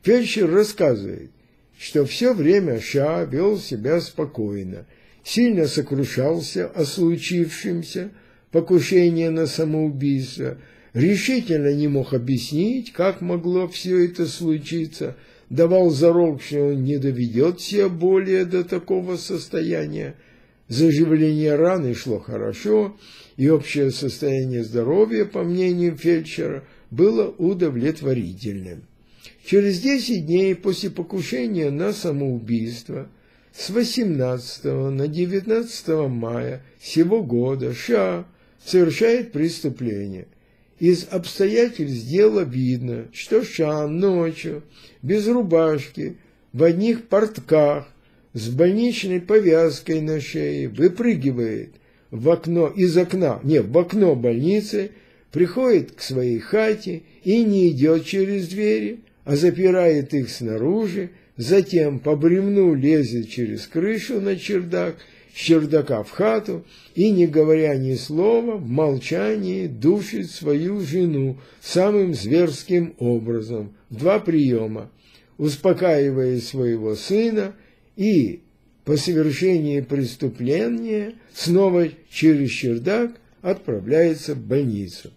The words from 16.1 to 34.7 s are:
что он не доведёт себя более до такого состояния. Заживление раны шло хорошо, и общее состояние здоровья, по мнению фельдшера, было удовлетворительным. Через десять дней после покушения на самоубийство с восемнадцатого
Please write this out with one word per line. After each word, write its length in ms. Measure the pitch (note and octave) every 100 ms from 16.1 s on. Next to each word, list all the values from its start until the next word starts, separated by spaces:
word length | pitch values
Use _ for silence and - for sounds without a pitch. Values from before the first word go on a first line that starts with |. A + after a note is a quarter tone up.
| E3+ E3+ C3+
что 260 | - D3 C#3+
он 140 | C#3
не 160 | C3 C#3+
доведёт 600 | C#3 B2 A#2+ A2+ D#3 F3
себя 280 | - G3+ G3
более 560 | E3+ F3+ F#3+ F#3+ F#3
до 200 | F3+ F3+
такого 520 | F3 F3+ F3 F#3 F3+ F3
состояния. 1000 | - F3 - E3 D#3+ E3 D3+ D#3 D3 - _ _ _ _ _
Заживление 880 | A#2 E3 D3 E3 D#3 D#3 D3+ D3+ D3
раны 380 | E3+ F#3 C3
шло 260 | A2+ C3+ G#2
хорошо, 760 | - A2+ G#2+ G2+ G#3 G#3+ G3+ - - - - -
и 120 | C#3
общее 420 | D#3 C#3 D3 C3+
состояние 720 | B2+ C#3 - D3 C3+ C3 A#2+
здоровья, 640 | A2 A#2+ A2+ F3 A3 A3
по 180 | G3+ -
мнению 540 | E3+ F3+ F#3 F3 F3 D3
фельдшера, 680 | E3 E3+ D#3 - D#3+ C#3 - - -
было 360 | A2+ G3 A3+ G2+
удовлетворительным. 1600 | - F3 F#3+ E3+ B2 C#3 D#3 C3+ B2+ F2+ F#2 A2 G2 F#2 D#2 - _ _ _ - _
Через 360 | - G3 G3+ F3+
десять 460 | B3+ C#4 A#3 G#3 D3+
дней 280 | F3 F#3+
после 360 | F3+ G3 F#3 G3
покушения 800 | - E3 F#3+ C#3 B3 A#3+ F#3+ D3
на 220 | C#3+ G3
самоубийство 1160 | G#3 F3 C#3 C#3 A#2+ A2 A#2 A2+ A#2 - C3 - _ _ _ _
с 180 | - -
восемнадцатого 1200 | G#3 A#3 - G#3+ D3 B2+ B2+ A#2+ - C#3+